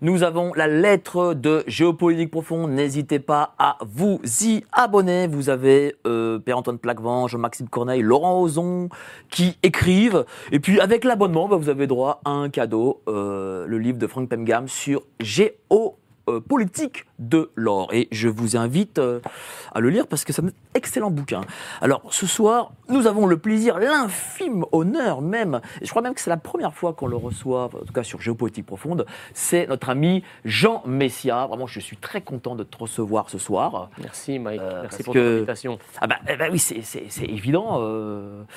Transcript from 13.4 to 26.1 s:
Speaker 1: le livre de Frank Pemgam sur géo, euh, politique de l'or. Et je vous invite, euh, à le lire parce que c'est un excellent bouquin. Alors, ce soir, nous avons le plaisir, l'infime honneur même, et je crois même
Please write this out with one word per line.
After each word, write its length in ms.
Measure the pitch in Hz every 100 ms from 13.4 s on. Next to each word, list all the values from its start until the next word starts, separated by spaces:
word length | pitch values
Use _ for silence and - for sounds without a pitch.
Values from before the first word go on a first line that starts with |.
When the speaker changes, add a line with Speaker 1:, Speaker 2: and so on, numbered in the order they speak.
| 95 92 85
Speaker 1:
le 100 | 113
livre 220 | 117 123
de 80 | 107
Frank 200 | 131 127
Pemgam 380 | 117 113 117 131
sur 360 | - - 143 - -
géo, 800 | 110 110 208 - - 214 226 - _ _ -
euh, 120 | 117
politique 680 | - 277 196 - 294 - - -
de 320 | 117 160 -
l'or. 400 | - 113 98 92
Et 140 | 113 123
je 180 | 107 117
vous 300 | 107 117 117
invite, 400 | 117 147 208 -
euh, 220 | 127 120 - - - - - -
à 40 |
le 120 | 120
lire 160 | 196 -
parce 180 | 147 -
que 80 |
c'est 100 | 151
un 60 | 170 - _
excellent 380 | - - 254 214
bouquin. 300 | 147 139 92 - - - -
Alors, 200 | 127 135 -
ce 160 | - 185
soir, 460 | - 214 240 - - -
nous 160 | 269 226
avons 220 | 208 196
le 100 | 165
plaisir, 400 | 214 220 226 175
l'infime 880 | 240 302 226 180 - - 359 202 160
honneur 500 | 160 170 311 233 135
même, 400 | 156 226 202 123 - -
et 40 | -
je 60 |
crois 100 | 233
même 140 | 240